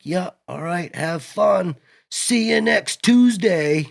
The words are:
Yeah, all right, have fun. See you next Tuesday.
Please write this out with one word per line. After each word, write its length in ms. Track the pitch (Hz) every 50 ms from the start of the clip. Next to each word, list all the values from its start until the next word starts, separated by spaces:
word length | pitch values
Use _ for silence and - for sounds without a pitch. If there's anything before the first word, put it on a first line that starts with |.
| _
Yeah, 280 | 143 160 180 180 - - _ _
all 140 | - 131 143
right, 320 | 151 165 170 175 170 - -
have 280 | - 151 160 170 165 -
fun. 520 | - - 208 208 208 202 190 185 175 151 - _ _ _ _ _ _
See 400 | - - - - 247 233 226 226
you 120 | 226 220
next 420 | 220 226 226 208 - - - - -
Tuesday. 840 | - 240 247 247 247 233 196 180 220 185 165 151 151 147 156 151 135